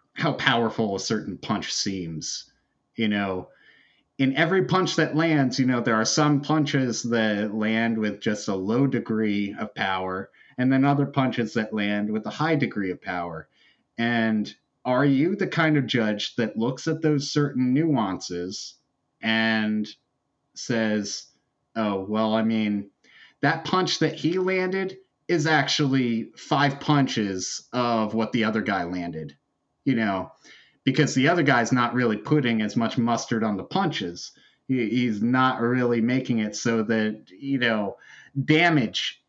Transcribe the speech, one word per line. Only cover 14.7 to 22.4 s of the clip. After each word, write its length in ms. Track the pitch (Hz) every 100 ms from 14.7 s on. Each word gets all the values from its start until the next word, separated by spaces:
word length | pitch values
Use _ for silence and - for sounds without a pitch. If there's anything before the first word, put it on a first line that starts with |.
| _
are 220 | 127 127 143
you 320 | 135 165 202
the 100 | 180
kind 300 | 170 160 147
of 100 | 120
judge 480 | 120 107 104 - -
that 220 | 110 110
looks 280 | 120 143 165
at 140 | 156
those 300 | 156 147 143
certain 420 | 151 143 127 127
nuances 1000 | 135 165 131 98 90 - 87 92 104 - - _ _ _ _
and 680 | 110 113 113 110 107 107 104 - _ _ _ _ _
says, 760 | - - 117 110 107 101 - - _ _ _ _ 113
"Oh, 260 | 104 98
well, 300 | 95 107 110
I 100 | 110